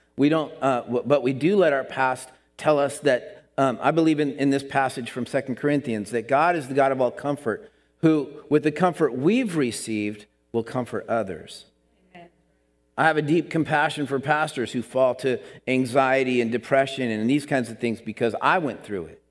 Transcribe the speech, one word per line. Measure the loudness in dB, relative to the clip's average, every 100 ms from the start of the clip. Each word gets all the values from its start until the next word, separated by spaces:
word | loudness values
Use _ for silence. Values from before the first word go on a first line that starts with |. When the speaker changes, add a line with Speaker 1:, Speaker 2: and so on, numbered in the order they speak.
| _ 0
Speaker 1:
We | 2
don't, | 2 -2 -2
uh, | 0 0
w-, | 0 -2 2
but | 2
we | 2
do | 0 2 4
let | 4
our | 2
past | -2 -2 0 -2 -8 -20 _ -4
tell | 2 2
us | 2 0
that, | 2 2 -2 -16 -10 0
um, | 0 2
I | 0
believe | 4 4 2
in, | 0
in | 0 2
this | 2
passage | 0 0 0 -2 -8
from | -8 -4
Second | -4 -4 -2
Corinthians, | 0 0 0 -4 -2
that | -4 0
God | 2 4 0
is | 0
the |
God | 2 2
of | 4
all | 0
comfort, | 0 -4 -4 -4 -6 -8 _ _ _
who, | 2 2 0 -10 0
with | 2
the | 2
comfort | 2 0 2 0 2
we've | 2 2 0 0
received, | -2 -2 -4 -4 -4 -6 -14 _ _
will | -4
comfort | -4 -6 -6 -8 -4
others. | -4 -4 -8 -14 -20 -20 _ _ _ _
Speaker 2:
Amen. | -20 -20 _ _ _ _ _ _ -2
Speaker 1:
I | 0
have | 2
a |
deep | 2 0 0
compassion | -2 0 0 0 -2 -4
for | -4
pastors | 0 0 0 -4 -6
who | -6
fall | -4 0 2 2
to | -2 -4 -6 -12 -2
anxiety | 0 2 2 2 2 2 2
and | 0
depression | -2 0 2 2 -2 -4
and | 0 0
these | 0 0
kinds | -2 -2
of | -4
things | -4 -4
because | -8 -4 -2 0
I | 2 2
went | 0 -6
through | -8 -8 -8
it. | -14 _